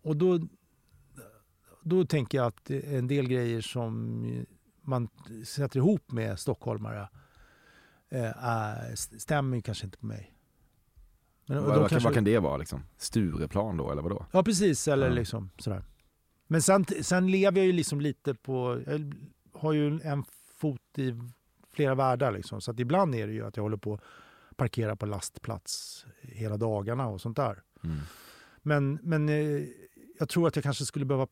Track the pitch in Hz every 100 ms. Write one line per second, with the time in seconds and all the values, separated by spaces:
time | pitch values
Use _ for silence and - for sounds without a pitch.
0 | 156 151 185 175 165 - _ _ _ -
1 | _ - - - _ _ _ - 160 185
2 | 180 156 117 135 120 - - 139 147 135
3 | 123 143 127 127 120 117 107 123 117 113
4 | 113 117 117 120 120 _ _ _ - 127
5 | 117 _ - 113 117 - 139 135 151 202
6 | - 117 110 98 - 120 120 110 107 107
7 | 101 - _ _ - _ _ - _ _
8 | _ 131 113 - 123 113 107 113 117 113
9 | - 113 - 147 135 123 113 101 98 -
10 | 110 107 95 _ _ _ _ _ _ -
11 | - _ _ _ - 139 139 107 101 147
12 | 117 110 104 110 76 69 - 71 - _
13 | - 113 92 76 76 98 107 85 67 71
14 | 82 101 - 185 190 190 202 143 - 139
15 | 131 120 113 110 95 - - 98 - _
16 | _ _ _ _ _ 160 170 196 180 -
17 | 131 185 185 190 196 190 190 180 - 143
18 | 147 135 143 127 - 131 123 123 131 151
19 | 147 143 143 _ _ - 156 156 147 160
20 | 156 143 - - - - 156 127 _ -
21 | 131 117 120 - _ _ _ - 139 131
22 | 135 123 131 95 - 104 - 113 123 180
23 | 180 120 104 110 110 110 104 104 107 104
24 | - - - - - - 123 - 110 104
25 | 104 101 - - - 104 - - - -
26 | 120 - 127 107 110 104 113 104 101 123
27 | 123 95 117 113 127 98 _ _ 85 76
28 | 78 - - - - - 151 147 139 147
29 | 170 156 151 151 151 143 143 - - -
30 | - - 156 175 165 160 143 135 139 147
31 | 135 135 131